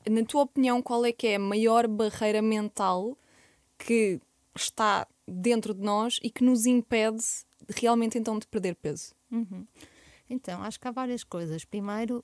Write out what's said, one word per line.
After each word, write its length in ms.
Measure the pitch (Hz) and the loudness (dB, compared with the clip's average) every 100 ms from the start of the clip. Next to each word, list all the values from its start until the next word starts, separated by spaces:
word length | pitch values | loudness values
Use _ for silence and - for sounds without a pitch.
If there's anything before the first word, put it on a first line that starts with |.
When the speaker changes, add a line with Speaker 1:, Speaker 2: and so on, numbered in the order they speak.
| - | 0
Speaker 1:
na 140 | 220 | 0
tua 200 | 226 294 | 2 2
opinião, 380 | 277 - 262 247 | 2 2 2 2
qual 220 | 247 240 | 0 0
é 80 | 240 | 0
que 160 | 233 226 | 0 0
é 80 | 202 | 0
a 40 | |
maior 500 | 196 208 226 226 233 | 0 2 4 4 4
barreira 520 | 214 214 - 214 214 | 2 -2 0 0 2
mental 760 | 220 214 208 - 196 180 208 269 _ _ _ _ _ - | 2 2 -2 -2 0 0 -2 -8 _ _ _ _ _ -10
que 440 | - 233 214 175 - _ _ - | 0 2 4 0 -6 _ _ -8
está 500 | - - 220 196 - _ - | -6 0 2 2 -2 _ -12
dentro 460 | 185 190 233 214 | -2 2 2 0
de 80 | 196 | -4
nós 400 | 208 208 208 - | -2 0 0 -2
e 60 | 233 | -4
que 120 | - | 2
nos 240 | 247 254 226 | 4 4 4
impede 520 | 247 226 233 220 220 - - - _ - | 2 2 2 0 0 -4 -6 -10 _ -12
de 140 | 202 | -2
realmente, 360 | 233 233 226 233 | 2 2 2 -2
então, 220 | 226 214 | -2 -4
de 80 | - | -4
perder 280 | 220 190 170 | -4 -4 -4
peso? 380 | - 147 - _ - | -6 -8 -10 _ -8
Speaker 2:
Uhum. 380 | 233 214 185 202 _ - _ - - - | -6 -6 -8 -16 _ -20 _ -20 -20 -10
Então, 340 | 254 220 180 | -10 -8 -8
acho 160 | 196 - | -8 -10
que 80 | 254 | -8
há 40 | |
várias 320 | 247 254 240 - | -6 -4 -6 -6
coisas. 400 | 180 170 160 - | -8 -6 -8 -8
Primeiro, 580 | 208 202 208 226 247 | -8 -6 -4 -4 -6